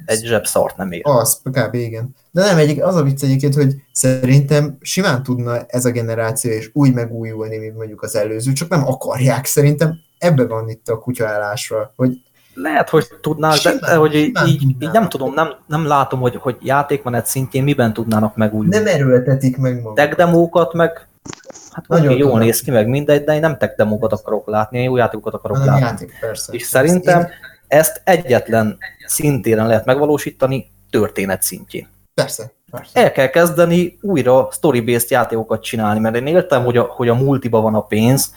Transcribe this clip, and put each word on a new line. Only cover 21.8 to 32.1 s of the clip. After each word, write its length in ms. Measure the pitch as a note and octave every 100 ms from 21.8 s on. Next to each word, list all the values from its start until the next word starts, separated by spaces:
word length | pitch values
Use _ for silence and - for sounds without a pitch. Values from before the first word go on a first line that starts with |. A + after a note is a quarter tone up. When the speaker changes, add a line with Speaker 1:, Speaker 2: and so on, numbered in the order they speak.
| -
Speaker 2:
Nagyon 180 | E3 C#3+
Speaker 1:
oké, 120 | B2+
jól 120 | C#3+
Speaker 2:
tudom. 140 | A#2
Speaker 1:
néz 180 | A2+ A2
ki 100 | -
meg 160 | A#2+ G#2+
mindegy, 360 | C#3 D3 D3
de 100 | D3
én 60 | D3+
nem 180 | D#3 C#3+
tech 180 | G#2 -
demókat 360 | G#2+ G#2+ A2
akarok 360 | G#2+ - G#2 -
látni, 300 | G#2+ A2 B2
én 60 |
jó 120 | B2+ B2+
játékokat 380 | A2+ G#2+ G#2+
akarok 240 | G#2 G#2+ A#2+
Speaker 2:
Hanem 160 | C3+
Speaker 1:
látni. 120 | C3+ A#2+
Speaker 2:
játék, 320 | G2+ - -
persze. 340 | A2+ G#2 -
Speaker 1:
És 100 | A#2+
szerintem 560 | - C3 D3 F3+ F3+ F3
Speaker 2:
Én 80 | E3+ - - - _
Speaker 1:
ezt 340 | D3 D#3+ -
egyetlen 760 | - F3 D3+ A#2 - A2+ G#2+ F#2+ - - -
szintéren 600 | - D3 C3+ G#2 A2 A2+
lehet 180 | A2 B2+
megvalósítani, 840 | C3+ D3 C#3+ D3 - C3 C3+ - _ _
történet 520 | A#2+ G2+ - F#2+ F#2
szintjén. 460 | - F2+ - - - _ _